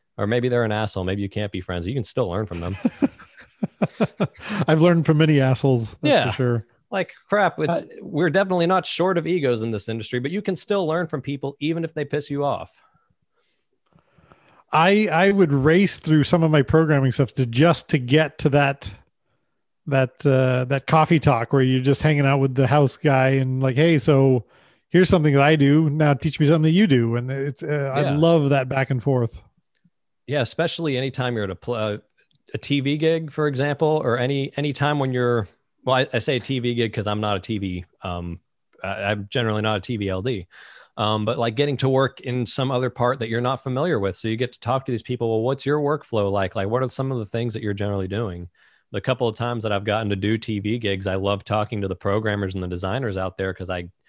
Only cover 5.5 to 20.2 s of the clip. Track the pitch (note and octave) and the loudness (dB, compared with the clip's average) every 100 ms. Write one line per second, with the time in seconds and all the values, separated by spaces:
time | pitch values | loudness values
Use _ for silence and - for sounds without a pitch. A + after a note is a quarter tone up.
5.5 | B2+ C#3 B2 G#2+ - D4+ A3+ A2+ A2 B2 | 2 2 2 -2 -2 2 4 2 0 0
6.5 | A#2 - _ - G3 F3 - - G#3 F#3 | 0 -4 _ -8 -6 -6 -8 -2 0 0
7.5 | - D#3 E3+ - - - D3 E3+ F3 F#3+ | 0 -2 -2 -6 -16 -8 -2 0 2 0
8.5 | F3+ E3+ F#3 - - F3+ E3+ D#3+ F3+ C#3 | 2 2 0 0 -2 0 0 -2 -2 0
9.5 | A#2 A2+ G#2+ - A2+ G#2 B2 C3+ F#3+ G3+ | 0 -2 -6 -6 -8 -6 -6 -4 -6 -4
10.5 | F#3 - G3+ D#3+ E3 E3 D3 C#3+ C#3 C3+ | -6 -2 -2 -2 -2 -4 -6 -8 -8 -8
11.5 | - D3 E3 D#3+ D#3 D3 D3+ - C#3+ C#3+ | -6 -4 -4 -6 -6 -6 -6 -4 -4 -4
12.5 | F#2+ - _ _ _ _ _ _ _ _ | -4 -8 _ _ _ _ _ _ _ _
13.5 | _ _ _ _ _ _ _ _ _ _ | _ _ _ _ _ _ _ _ _ _
14.5 | _ - D3+ F3 G#3 G3+ D#3+ G3 G3 E3+ | _ -2 4 6 4 2 2 4 4 4
15.5 | C#3 D3 F3 F#3+ - D#3+ D#3 C3+ F3 D#3+ | 4 4 4 2 0 2 2 4 4 4
16.5 | D#3 B2+ D#3+ D#3+ C#3+ C3 C3 C3 - A#2+ | 4 4 4 4 4 2 2 0 0 -2
17.5 | A#2 E3+ - - D3 B2 D3 D#3 - D3+ | 2 4 2 0 -2 2 2 2 0 2
18.5 | C#3+ C#3 C#3 - - _ _ _ _ _ | 4 2 -2 -10 -16 _ _ _ _ _
19.5 | _ _ _ - C3+ B2+ - | _ _ _ -2 0 0 0